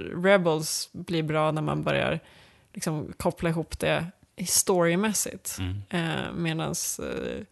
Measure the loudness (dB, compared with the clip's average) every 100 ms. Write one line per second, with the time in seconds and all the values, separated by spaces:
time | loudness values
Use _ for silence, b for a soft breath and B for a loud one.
0 | -6 0 6 6 6 2 0 -4 -6 -10
1 | -2 -2 2 2 2 2 0 0 0 0
2 | 0 -2 b b b b b -6 -4 -4
3 | -6 -2 -2 0 -2 -2 -4 -4 0 0
4 | -2 _ _ -10 0 0 4 4 6 4
5 | 2 0 -2 -6 -10 -4 -4 -4 -4 -2
6 | -2 -2 -4 -4 -2 -2 -2 -4 -4 -4
7 | -6 -4 -6 -8 -12